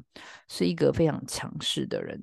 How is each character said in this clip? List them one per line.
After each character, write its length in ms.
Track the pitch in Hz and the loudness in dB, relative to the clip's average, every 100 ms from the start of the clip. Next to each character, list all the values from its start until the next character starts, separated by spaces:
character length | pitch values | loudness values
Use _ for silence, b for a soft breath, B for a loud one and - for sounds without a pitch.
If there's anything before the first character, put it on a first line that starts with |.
| - B B B - | -14 B B B -12
是 180 | - 180 | 0 0
一 80 | |
个 160 | 165 139 | 4 4
非 160 | 143 160 | 6 4
常 160 | 139 - | 2 -4
强 280 | - - 147 | -6 -6 -4
势 260 | - - - | -2 -2 -2
的 160 | - | -4
人， 160 | 82 - | -4 -8